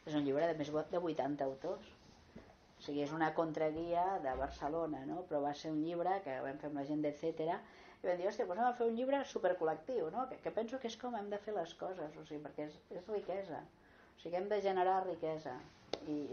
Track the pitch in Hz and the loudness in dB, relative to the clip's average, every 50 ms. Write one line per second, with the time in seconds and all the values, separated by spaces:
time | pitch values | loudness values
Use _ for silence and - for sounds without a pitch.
0 | - 165 151 151 143 139 135 143 165 170 160 151 147 147 151 151 160 - - 175 | -6 -2 0 2 4 4 4 4 4 4 2 2 0 0 0 -2 0 0 0 0
1 | 175 165 156 156 127 139 147 143 139 135 135 - - 170 196 202 - - - - | 2 2 0 2 0 0 2 2 0 0 0 -2 -4 -4 -4 -4 -8 -14 -20 -20
2 | - - - - - - - - - - - - - - - - - - 147 143 | -20 -20 -20 -20 -20 -20 -20 -20 -20 -20 -20 -20 -20 -20 -20 -14 -6 -4 0 0
3 | 143 143 156 165 165 156 160 170 165 160 151 160 156 156 151 160 170 170 170 170 | 0 0 2 2 2 2 4 2 2 2 2 2 2 2 2 0 0 2 4 4
4 | 180 185 196 185 151 131 127 127 135 139 - - - 143 156 165 165 156 151 131 | 4 4 2 2 0 0 0 0 -2 -2 -4 -4 -2 0 0 0 0 0 -2 -4
5 | 135 147 156 180 175 - 160 147 139 143 143 - - 160 156 151 156 165 175 170 | -6 -6 -6 -6 -4 0 0 2 2 2 0 -2 -4 -2 0 0 0 0 2 2
6 | 170 180 190 196 190 143 131 127 131 135 139 147 - 147 151 139 139 139 151 151 | 2 2 2 0 0 -2 -4 -2 -2 -4 -4 -4 -6 -6 -4 -4 -2 -2 0 0
7 | 151 147 143 - - 165 160 - 156 165 175 214 - - - - - - - - | 0 0 0 0 -2 -2 0 0 0 0 0 -2 -4 -10 -20 -20 -20 -20 -14 -4
8 | - 196 180 175 175 202 226 - 233 185 180 202 240 247 233 240 233 233 226 233 | 0 0 2 2 2 0 0 0 0 0 2 2 2 2 4 4 2 2 2 2
9 | 262 262 277 277 269 - - 214 - 180 180 180 165 156 156 156 - - 170 160 | 2 2 2 2 2 0 -2 2 4 4 4 6 4 2 2 0 -2 -2 0 0
10 | 160 156 180 233 262 - - - - 165 - 208 233 226 269 262 - 226 220 - | 0 0 0 -2 -2 -2 -4 -4 -4 -2 0 0 -2 -2 -2 -4 -4 -4 -6 -4
11 | - 240 240 214 202 208 202 202 - 220 214 190 165 160 - - 170 170 185 180 | -6 -4 -4 -4 -4 -2 -4 -4 -4 -2 -2 -2 -2 -2 -4 -6 -4 -4 -4 -4
12 | 156 151 156 156 156 - 156 147 147 143 - - 151 151 151 - - - 214 175 | -6 -8 -8 -10 -12 -8 -8 -8 -8 -8 -6 -6 -6 -6 -8 -14 -14 -10 -10 -10
13 | 180 - 214 202 190 - 175 196 196 180 147 135 156 - - - - - - - | -6 -2 -2 -2 0 -2 -2 -2 -2 -4 -6 -8 -8 -10 -16 -20 -20 -20 -20 -20
14 | - - - - - 165 175 180 196 208 214 202 190 196 190 185 180 185 190 190 | -20 -20 -18 -10 -8 -2 0 0 2 2 2 4 4 4 4 6 6 6 6 4
15 | 185 185 170 165 - 160 160 156 - 135 127 127 - - - - - - - - | 4 2 -2 0 0 -2 -2 -2 -4 -6 -8 -8 -10 -14 -18 -16 -8 -8 -6 -6
16 | - 151 151 147 143 123 | -4 -2 -2 -2 -2 -2